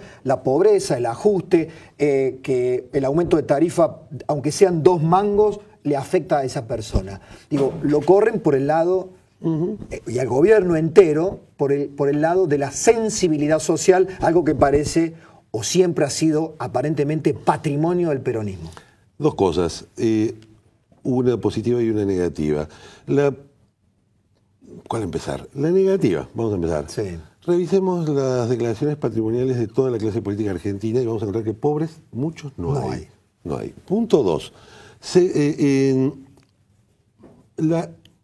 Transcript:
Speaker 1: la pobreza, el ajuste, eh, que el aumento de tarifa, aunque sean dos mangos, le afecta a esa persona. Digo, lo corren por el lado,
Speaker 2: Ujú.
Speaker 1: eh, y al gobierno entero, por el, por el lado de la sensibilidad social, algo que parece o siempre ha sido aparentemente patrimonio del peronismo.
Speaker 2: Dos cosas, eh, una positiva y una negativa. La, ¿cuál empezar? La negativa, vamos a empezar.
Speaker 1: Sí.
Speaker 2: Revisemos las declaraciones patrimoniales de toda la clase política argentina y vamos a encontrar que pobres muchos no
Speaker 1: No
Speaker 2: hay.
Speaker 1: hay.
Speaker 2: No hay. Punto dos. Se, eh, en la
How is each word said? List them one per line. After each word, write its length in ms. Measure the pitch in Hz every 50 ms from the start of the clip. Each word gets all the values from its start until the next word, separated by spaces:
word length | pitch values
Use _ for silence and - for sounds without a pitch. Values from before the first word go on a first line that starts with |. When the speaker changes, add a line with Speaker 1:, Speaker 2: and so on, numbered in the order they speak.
| - - - - -
Speaker 1:
la 180 | 131 131 - -
pobreza, 540 | 131 135 156 196 214 208 190 - - -
el 80 | 156 -
ajuste, 640 | 117 120 - - 208 202 175 160 - 185 165 156 160 - - - - _ -
eh, 400 | 143 147 139 135 135 127 127 -
que 480 | - 143 131 123 123 127 127 123 - -
el 140 | - 143 135
aumento 320 | 131 143 170 175 170 170
de 60 | 156 -
tarifa, 540 | - 147 139 165 175 - 180 160 147 - - - - - 123 -
aunque 240 | - 151 139 123 151
sean 300 | 143 - 196 185 175 160
dos 220 | 139 180 180 165 156
mangos, 560 | 165 180 190 208 208 202 202 214 208 202 - - - - _ -
le 120 | 139 143
afecta 440 | 135 131 - - 185 151 - 156 143
a 40 | 135
esa 200 | 127 - 143 113
persona. 540 | 113 117 113 107 - - 101 95 98 98 95 - - - - - _
Digo, 240 | 151 139 139 127 160 160 151
lo 180 | 143 151 147
corren 380 | - 165 190 202 220 226 226 185
por 160 | - 156 139
el 100 | 131 139
lado, 440 | 143 156 165 165 175 185 185 180 - - - _ _ _ _
Speaker 2:
Ujú. 360 | - 165 160 151 175 208 214 - - -
Speaker 1:
eh, 100 | - - -
y 100 | - 113 127
al 80 | 131
gobierno 480 | 113 120 135 165 214 220 214 180 175 170
entero, 640 | 156 160 156 160 214 185 156 147 156 170 196 208 - - _ _
por 140 | - 143 139
el, 180 | 143 143 143 139
por 200 | 143 - 143 139
el 120 | 143 147
lado 260 | 156 165 175 190 190
de 100 | 151 147
la 140 | 139 139 131
sensibilidad 880 | - - - 233 226 226 220 214 220 - 190 165 156 143 147 147 160 156
social, 480 | - - 165 147 - 190 180 185 190 190 - -
algo 220 | - 160 160 180 151
que 120 | 151 147
parece 580 | 123 143 139 139 147 147 147 - 165 165 160 165 - - - - - _ _
o 120 | - 139 107
siempre 420 | - - 180 185 175 165 - 151
ha 40 | 135
sido 460 | - - 160 160 151 151 160 160 - -
aparentemente 760 | - 98 - 123 135 151 160 143 143 143 156 151 - 160 120
patrimonio 760 | - - - 151 - - 156 143 143 160 170 180 180 175 160
del 120 | 143 127
peronismo. 480 | - 127 110 110 104 101 92 82 82 80 - - - _ _ _ _ _ _
Speaker 2:
Dos 180 | - 143 151 -
cosas, 500 | - 98 90 82 90 87 80 - - - - _
eh, 380 | - 123 113 110 110 107 113 110 - - - - _ _ _ _ _ _ _ _ _ -
una 340 | 139 123 127 123 123 120
positiva 440 | 101 - 104 - 113 104 117 120 120
y 80 | 117 113
una 140 | 107 107 101
negativa. 600 | 98 95 90 87 85 71 76 76 76 76 76 76 - - - - - - - _
La, 260 | - 139 139 143 139 131 - - - _ _ _ _ _ _ _ _ _ _ _ _ _ _ _ _ _ _ _ _ _ _ - - - - -
¿cuál 160 | - - 113 104
empezar? 440 | 85 76 - - 76 69 65 62 - -
La 160 | 139 143 165
negativa, 560 | 180 190 196 190 196 185 156 110 82 73 67 - -
vamos 180 | 113 113 110 104
a 20 |
empezar. 300 | 90 82 82 82 76 73 78
Speaker 1:
Sí. 280 | - 120 107 92 85 82 - - _ _ _
Speaker 2:
Revisemos 600 | 170 175 175 180 160 190 196 190 185 180 175 160 151
las 400 | 147 139 135 131 127 123 117 113
declaraciones 480 | 127 113 117 117 107 - 147 151 151
patrimoniales 600 | 151 - 120 107 110 110 110 117 123 127 131 127
de 100 | 120 113
toda 220 | 101 - 135 131 131
la 80 | 120
clase 240 | 104 110 110 95 113
política 300 | 95 98 101 101 110 101
argentina 500 | 92 82 - 101 98 98 110 110 110 131
y 40 | 123
vamos 180 | 113 113 104 113
a 20 |
encontrar 180 | 101 95 113 107
que 100 | 110 107 -
pobres 420 | - 147 151 151 165 160 160 - - _
muchos 400 | - 113 139 165 160 - 151 139 -
no 160 | - 87 82 -
Speaker 1:
No 160 | - 65 64
Speaker 2:
hay. 80 | 65 62
Speaker 1:
hay. 80 | - - _ _ _ _ _ _ _
Speaker 2:
No 140 | 85 71
hay. 120 | 58 52 - - - -
Punto 340 | - 180 226 233 - 202 156 113
dos. 300 | 90 78 69 - - - - - - - - - - - _
Se, 260 | - - - 185 175
eh, 640 | 185 - 151 147 143 160 - 151 139 135 135 135 135
en 360 | 131 131 131 139 - - - - _ - _ _ _ _ _ _ _ _ _ _ _ _ _ _ _ _ - - - _ _ _ _
la 320 | - 160 156 165 165 165 - - - _ _ _ _